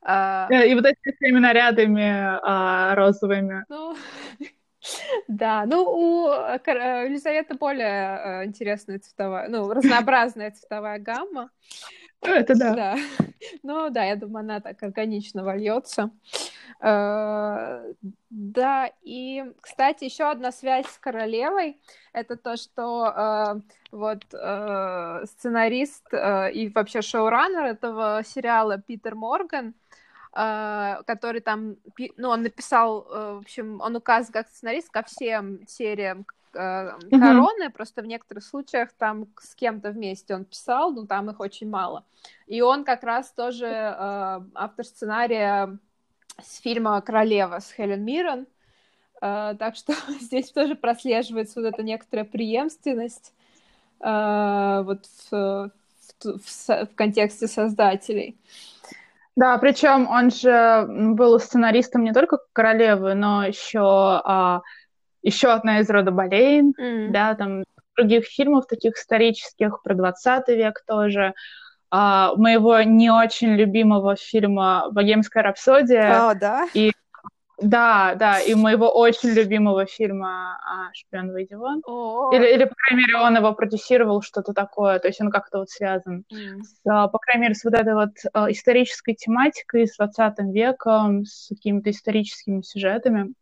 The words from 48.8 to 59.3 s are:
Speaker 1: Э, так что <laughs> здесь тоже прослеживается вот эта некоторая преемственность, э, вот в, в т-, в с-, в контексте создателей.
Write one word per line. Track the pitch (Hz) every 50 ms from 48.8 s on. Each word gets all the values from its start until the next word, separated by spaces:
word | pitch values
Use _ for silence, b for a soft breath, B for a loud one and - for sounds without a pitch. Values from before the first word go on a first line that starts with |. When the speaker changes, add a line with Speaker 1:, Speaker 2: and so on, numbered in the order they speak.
| _ _ _ _ _ _ _ -
Speaker 1:
Э, | - 202 202 208 208 208 208 208
так | 220 220 220
что | - - - 294
<laughs> | 294 - - 285 277
здесь | 247 233 - 254 262 -
тоже | _ - 277 285 311
прослеживается | 302 - 233 233 233 - 262 233 226 240 226 226 226 220 214 - -
вот | 226 226 214
эта | - 220
некоторая | 220 220 226 - _ - 226 214
преемственность, | 214 _ 208 226 214 220 240 277 320 311 _ _ 294 269 226 226 240 233 - _ - _ _ _ _ _ _ _ _ _ _ _ _ _ _
э, | - 220 214 214 214 208 208 208 208 202 202 202 202 196 196 196 196
вот | 190 196 196 _
в, | - _ _ - -
в | - 208 202 196 196 196 202 202 _ _ _ _ _ _ _ _ _ _
т-, | - 220 - 202
в | 202 -
с-, | - - - - 226 - -
в | 208 _
контексте | - 214 214 202 220 208 208 208 - - 220
создателей. | - - 214 220 208 208 220 202 190 196 - - 220 208 - - 233 _ B B B B B B B B B B B B B B B B B B